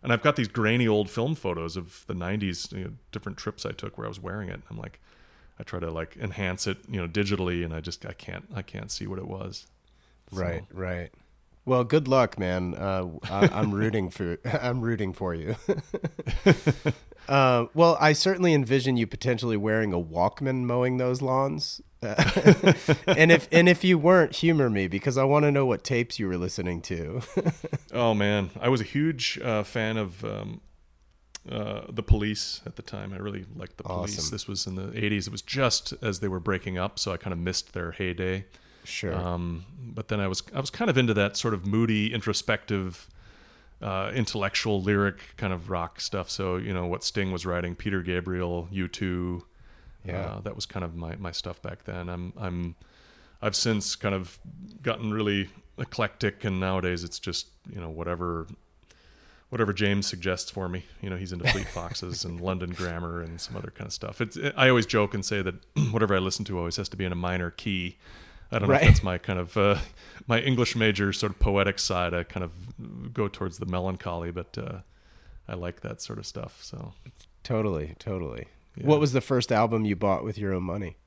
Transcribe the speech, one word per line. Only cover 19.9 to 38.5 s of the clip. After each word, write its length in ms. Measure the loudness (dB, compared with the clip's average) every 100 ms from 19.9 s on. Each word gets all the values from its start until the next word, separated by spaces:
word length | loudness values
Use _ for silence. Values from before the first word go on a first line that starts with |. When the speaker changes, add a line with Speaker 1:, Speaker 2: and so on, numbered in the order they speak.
Speaker 2:
a 80 | 0
Walkman 640 | 0 2 2 2 -2 0
mowing 320 | 2 2 2 2
those 260 | 0 0
lawns. 580 | 2 2 2 0 -6 -8 -16
<laughs> 120 | _
And 1300 | -4 2 2 6 8 10 8 6 4 0 4 6 10
if, 160 | 8 8
and 160 | 8 8
if 160 | 8
you 120 | 6 6
weren't, 380 | 8 8 6
humor 340 | 4 4 6 4
me, 200 | 4 2
because 280 | 2 0 2
I 60 |
wanna 300 | 4 6 6
know 120 | 4
what 200 | 2 0
tapes 340 | 0 0 0 -2
you 80 | -2
were 100 | 0
listening 440 | -2 -2 -4 -4
to. 400 | -4 -6 -4 -6 -4 0
<laughs> 560 | 0 -2 -8 -8 -6
Speaker 1:
Oh, 180 | 2 4
man. 380 | 4 4 4 0 0
I 80 | 2
was 100 | 2
a 40 |
huge, 540 | 0 0 0 0 -4 -4
uh, 200 | -2 -2
fan 360 | -2 -2 -2 -2
of, 260 | -4 -6
um, 360 | -8 -6 -8 -12 -16 _ _ _ _ _ _ -16 -10
uh, 340 | -6 -6 -8 -8
The 120 | -8
Police 580 | 4 4 4 -2 -6 -8 -12
at 80 |
the 80 | -14
time. 300 | -14 -10 -10
I 60 | -8
really 260 | -8 -10 -12
liked 220 | -14 -14 -12
The 80 |
Police. 340 | -8 -4 -4 -4
Speaker 2:
Awesome. 120 | -4
Speaker 1:
This 160 | -6 -6
was 180 | -6 -6
in 80 |
the 160 | -6 -6
eighties. 340 | -4 0 0 -2
It 20 |
was 120 | -10
just 520 | -6 0 2 2 -4 -6
as 160 | -4 -2
they 100 | -2
were 120 | -2
breaking 360 | -2 -2 -2 -4
up, 200 | -4 -4
so 140 | -4
I 60 | -4
kinda 180 | -4 -4
missed 360 | -2 -4 -6
their 200 | -8 -8
heyday. 540 | -4 -4 -2 -2 -4 -6